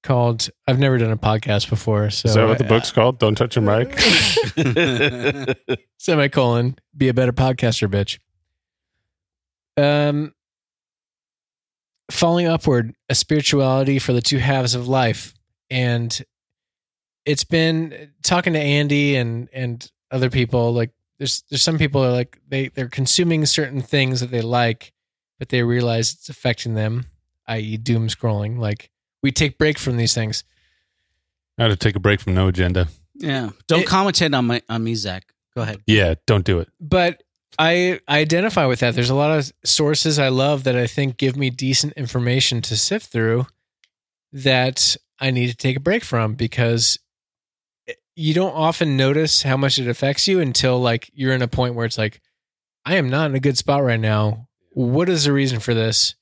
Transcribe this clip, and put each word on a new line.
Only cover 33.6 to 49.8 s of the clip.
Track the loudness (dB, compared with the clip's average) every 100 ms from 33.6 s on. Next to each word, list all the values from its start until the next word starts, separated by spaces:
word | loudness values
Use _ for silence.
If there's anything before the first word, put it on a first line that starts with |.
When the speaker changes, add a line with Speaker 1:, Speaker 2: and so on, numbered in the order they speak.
| 0
Speaker 3:
Don't | 0
Speaker 1:
It | 2
Speaker 3:
commentate | 2 2 2 0 0
on | 0
my, | -2 -4
on | -6
me, | -4
Zach. | -4 -6 -10 _ _ _
Go | -8
ahead. | -8 -4 0
Speaker 2:
Yeah, | 2 2 0
don't | 0 2
do | 2 -2
it. | -2 _
Speaker 1:
But | -2 0 0 -4 _ _ _ -2
I, | 0 2 0 -2 -2
I | 0
identify | 2 2 0 0
with | 0 2
that. | 0
There's | 0 0
a |
lot | 0 2 0
of | -2 _
sources | -2 2 2 0 0 0
I | 2
love | 2 0 0
that | 0 0
I | -2
think | -2 -4 -2
give | -2
me | 0 -4
decent | -2 -2 0 -2
information | -6 -6 -2 0 0 0 -2
to | -4 -2
sift | -2 -4 -4
through | -2 0 0 -2 _ _ _ _ _ _ _ _
that | -4 0 2 0 0 0 -2 _ _
I | -2
need | 0 -2
to | -2
take | -2
a | -2
break | 0 -2
from, | -2 -2 -2
because | -2 -4 0 0 2 0 -2 _ _ _ _ _ _ _ _ -18 -18 _
you | -4 0
don't | 0 0
often | 0 -2 0 0
notice | 2 2 2 2 0
how | 2 0
much | 0
it | 0